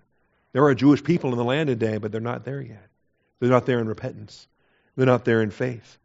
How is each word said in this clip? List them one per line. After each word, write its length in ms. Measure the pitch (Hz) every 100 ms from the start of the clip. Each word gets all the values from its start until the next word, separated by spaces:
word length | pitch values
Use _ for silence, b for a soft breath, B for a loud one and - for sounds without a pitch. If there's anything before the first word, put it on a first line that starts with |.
| _ _ _ _ _
There 120 | 127
are 100 | 147
Jewish 300 | 123 135 139
people 280 | - 170 139
in 40 | 120
the 60 |
land 240 | 120 135 160
today, 300 | 117 110 107
but 140 | 107
they're 80 | 110
not 240 | 113 123
there 160 | 117 139
yet. 280 | 127 107 _ _ _ _ _ _
They're 120 | 123
not 160 | 127 113
there 140 | 123
in 80 | 110
repentance. 600 | 107 123 104 107 - - _ _ _ _ -
They're 80 |
not 200 | 131 123
there 180 | - 113
in 80 | 107
faith. 480 | - 127 117 - _